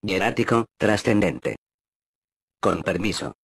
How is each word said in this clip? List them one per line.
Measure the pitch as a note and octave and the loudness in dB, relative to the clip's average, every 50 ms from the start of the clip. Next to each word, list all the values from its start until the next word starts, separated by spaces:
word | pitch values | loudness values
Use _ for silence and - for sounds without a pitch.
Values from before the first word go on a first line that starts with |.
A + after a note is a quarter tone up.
hierático, | - F#2+ F#2 F#2+ G2 A#2 B2 - A#2 - A#2+ A#2 A2 - _ - | -6 -4 -2 0 0 0 0 0 0 2 2 2 0 0 _ -2
trascendente. | A#2+ G#2+ G#2+ G2+ - - G#2+ G2 F#2+ F2 - - - - - - _ _ _ _ _ _ _ _ _ _ _ _ _ _ _ _ _ _ _ _ | 2 2 2 2 2 2 2 2 2 2 0 -2 -6 -8 -8 -8 _ _ _ _ _ _ _ _ _ _ _ _ _ _ _ _ _ _ _ _
Con | - G2 F2+ E2+ - | 0 0 0 0 0
permiso. | F#2+ F2 F2 G2 G#2 F2 - - C2+ - _ | -2 -2 -2 -2 -4 -4 -4 -6 -10 -10 _